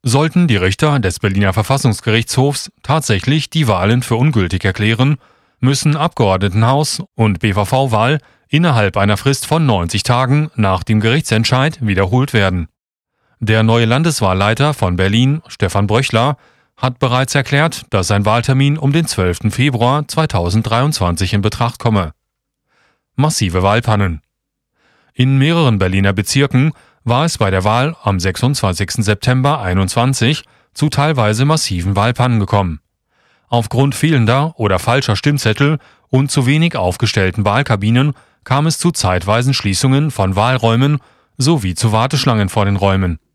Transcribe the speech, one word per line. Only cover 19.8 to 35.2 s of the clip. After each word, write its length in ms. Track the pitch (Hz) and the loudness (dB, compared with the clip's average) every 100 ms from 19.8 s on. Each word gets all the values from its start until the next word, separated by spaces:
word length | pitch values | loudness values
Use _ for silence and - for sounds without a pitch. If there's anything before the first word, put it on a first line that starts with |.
| 120 143 143 | 0 0 -2
zweitausenddreiundzwanzig 1300 | - 156 104 87 107 107 113 143 147 90 85 92 | -2 0 0 0 0 0 0 0 0 -2 -2 -2
in 60 | 104 | 0
Betracht 380 | 101 - 117 - | -2 -2 -4 -2
komme. 360 | 120 107 85 - _ _ _ _ _ _ _ _ _ | 0 0 -2 -10 _ _ _ _ _ _ _ _ _
Massive 480 | - 147 - 98 90 | -2 -2 0 -2 0
Wahlpannen. 600 | 95 110 120 107 98 78 _ _ _ _ _ _ _ _ _ | 2 0 0 0 0 -4 _ _ _ _ _ _ _ _ _
In 240 | - 127 135 | -2 0 2
mehreren 400 | 143 170 143 104 | 2 2 2 2
Berliner 340 | 92 95 98 | 0 2 0
Bezirken 600 | 95 92 135 139 127 151 - _ _ | 0 -2 0 2 2 0 -2 _ _
war 220 | - 123 165 | -2 0 0
es 120 | - | 0
bei 140 | 101 | 0
der 100 | 95 | 2
Wahl 320 | 98 117 143 165 | 2 0 0 -4
am 160 | - 95 | -4 -2
sechsundzwanzigsten 880 | 92 - 123 143 98 87 95 - | -2 -2 -2 0 -2 -2 -4 -4
September 560 | 104 104 - 127 135 147 | -2 0 0 0 0 -2
einundzwanzig 840 | 95 92 95 - 127 135 117 151 - _ _ | -2 0 0 0 0 0 0 -2 -8 _ _
zu 140 | - 147 | -4 -2
teilweise 560 | - 147 143 107 107 | 0 0 0 0 2
massiven 500 | 143 156 - 90 90 | 0 0 -2 -4 -2
Wahlpannen 460 | 98 113 120 127 113 | 0 0 0 0 0
gekommen. 400 | 98 101 92 78 _ _ _ _ _ _ _ | 0 0 -2 -6 _ _ _ _ _ _ _
Aufgrund 480 | 120 107 120 139 | -2 0 0 0
fehlender 640 | - 156 147 110 127 160 - | 0 0 2 2 0 -2 -2
oder 220 | 107 92 | -2 0
falscher 340 | - 127 - | 0 -2 0
Stimmzettel 640 | 101 | -2